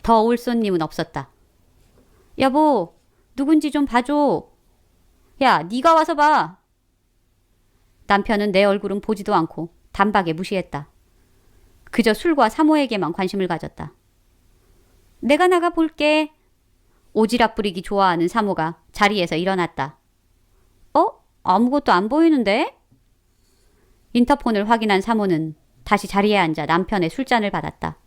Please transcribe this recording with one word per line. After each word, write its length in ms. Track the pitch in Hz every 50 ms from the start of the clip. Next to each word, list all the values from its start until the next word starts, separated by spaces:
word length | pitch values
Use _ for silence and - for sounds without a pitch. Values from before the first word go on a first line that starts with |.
더 200 | - - 233 220
올 140 | 214 233 240
손님은 460 | 233 - 254 240 233 220 202 185 170
없었다. 480 | 156 151 - - 160 - - 143 135 _ _ _ _ _ _ _ _ _ _ _ _ _ _ _ _ _ _ _ _ _ _ -
"여보, 560 | 262 269 254 302 311 302 277 208 170 165 _ _ _ _ _ _ _ _ _
누군지 340 | 247 277 277 320 302 294 294
좀 160 | - 294 285
봐줘." 640 | 269 226 247 240 277 294 294 294 262 185 - - _ _ _ _ _ _ _ _ _ _ _ _ _ _ _ _ _ _ _
"야, 220 | 277 254 202 156
네가 320 | 151 175 220 254 262 339 330
와서 200 | 320 311 330 330
봐." 440 | 294 294 302 302 233 160 160 180 _ _ _ _ _ _ _ _ _ _ _ _ _ _ _ _ _ _ _ _ _ _ _ _ _ _ _ _ _ _
남편은 460 | - 202 202 196 - 226 202 208 208
내 120 | 180 190 202
얼굴은 360 | 202 196 202 202 190 190 202
보지도 340 | - - 220 202 196 - 208
않고 400 | 175 160 160 - - 160 170 _ _ _ _
단박에 420 | - - 196 214 208 208 185 165 160
무시했다. 540 | 160 190 - 202 185 175 _ - 143 143 _ _ _ _ _ _ _ _ _ _ _ _ _ _ _ _ _ _ _ _
그저 280 | - - - - 226
술과 360 | 214 - - 339 320 285 240 220
사모에게만 600 | - - 320 302 311 302 285 233 233 202 170 151
관심을 360 | 165 - 190 185 - 196 185 170
가졌다. 460 | 170 160 - 151 _ - - 143 _ _ _ _ _ _ _ _ _ _ _ _ _ _ _ _ _ _ _ _ _ _ _ _ _ _
"내가 260 | - 233 294 302 359
나가 240 | 359 370 349 330 349
볼게." 600 | 339 330 320 311 _ - 294 302 302 311 311 302 _ _ _ _ _ _ _ _ _ _ _ _ _ _ _ _ _
오지랖 400 | 214 220 214 240 233 233 214 -
부리기 280 | - 202 208 170 190
좋아하는 460 | 180 - 208 196 196 185 170 170 165 175
사모가 540 | - 233 208 202 190 - 156 160 165 _ _ _
자리에서 440 | _ - 208 202 214 202 175 165 170
일어났다. 640 | 156 175 190 190 185 175 160 _ - 135 139 - _ _ _ _ _ _ _ _ _ _ _ _ _ _ _ _ _ _ _ _
"어? 280 | 285 349 - - _ _ _ _ _ _
아무것도 480 | - 185 202 240 247 269 294 277 -
안 160 | 202 175 196 214
보이는데?" 680 | 262 311 330 330 311 262 226 196 202 247 349 494 _ _ _ _ _ _ _ _ _ _ _ _ _ _ _ _ _ _ _ _ _ _ _ _ _ _ _ _
인터폰을 560 | - 240 240 240 285 277 - 240 220 202 202 208
확인한 320 | 233 226 220 214 202 185
사모는 540 | 196 226 233 220 208 190 170 156 160 160 151 _ _ _ _ _ -
다시 240 | - 214 202 - 190
자리에 280 | - 196 202 214 208
앉아 300 | 196 180 160 156 160 147
남편의 440 | 160 165 170 185 - 220 196 175 165
술잔을 400 | - - 262 - 247 233 208 202
받았다. 480 | 185 170 151 151 - _ - 160 151 _ _